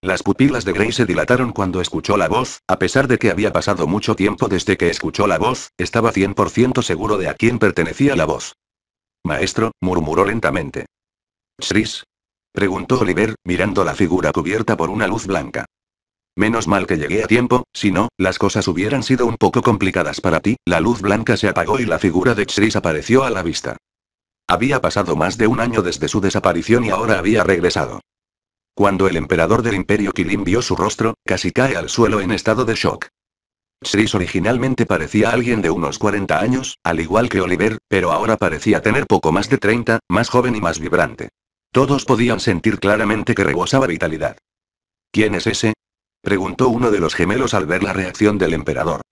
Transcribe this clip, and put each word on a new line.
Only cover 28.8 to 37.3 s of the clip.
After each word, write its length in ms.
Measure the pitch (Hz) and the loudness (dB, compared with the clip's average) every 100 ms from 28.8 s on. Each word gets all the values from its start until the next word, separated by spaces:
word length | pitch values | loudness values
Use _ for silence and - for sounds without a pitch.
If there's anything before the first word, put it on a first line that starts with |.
| 101 95 95 | 2 4 2
el 80 | 85 | 2
emperador 460 | - 85 82 113 | 0 2 4 2
del 140 | 117 101 | 2 -2
Imperio 360 | - 107 101 | 0 0 0
Kylin 320 | 95 85 98 | -2 -2 -2
vio 200 | 95 107 | 0 -2
su 120 | - 85 | 0 0
rostro, 380 | 95 - 110 - | -2 0 -2 -2
casi 280 | - 92 92 | -4 -2 -2
cae 260 | - 135 95 | 0 0 0
al 120 | 80 | -4
suelo 300 | - 113 107 | 2 2 2
en 120 | 95 | -2
estado 340 | 98 - 110 123 | -2 0 0 0
de 80 | |
shock. 320 | 113 - 52 - _ _ _ _ _ _ _ | 0 -2 -4 -12 _ _ _ _ _ _ _
Chris 360 | - 101 110 104 | -2 0 2 0
originalmente 720 | 87 95 95 127 131 127 113 | -2 -2 0 0 -2 -2 0
parecía 420 | 90 78 107 107 | -2 0 0 2
alguien 320 | 117 120 113 | 2 0 0
de 80 | 85 | 0
unos 300 | 82 76 69 | -2 -4 -2
cuarenta 400 | 107 101 98 78 | -2 -2 -2 0
años, 400 | 107 127 127 - | 0 -2 -4 -8
al 160 | 85 82 | -4 -2
igual 300 | 82 101 | 0 0
que 120 | 120 | 2